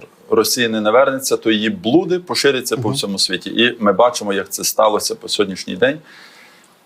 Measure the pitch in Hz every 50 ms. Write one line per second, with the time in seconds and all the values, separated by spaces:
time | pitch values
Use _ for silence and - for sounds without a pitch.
0 | - - _ _ _ - 110 110 110 - - 127 120 113 110 107 107 107 113 127
1 | 139 135 135 131 - - 120 - - 113 214 208 214 220 196 - - 233 151 180
2 | 190 165 180 175 - - 117 - - 139 131 123 123 - 113 127 123 139 135 139
3 | 110 101 98 - - 95 92 90 - - - - 117 123 - - 104 104 95 113
4 | 120 123 123 - 107 101 98 98 92 - - - 92 - - - 110 107 104 95
5 | - - 113 - - - - - 101 95 92 - - - 95 92 120 135 156 160
6 | - - - - - - - - - - - - _ _ _ _ _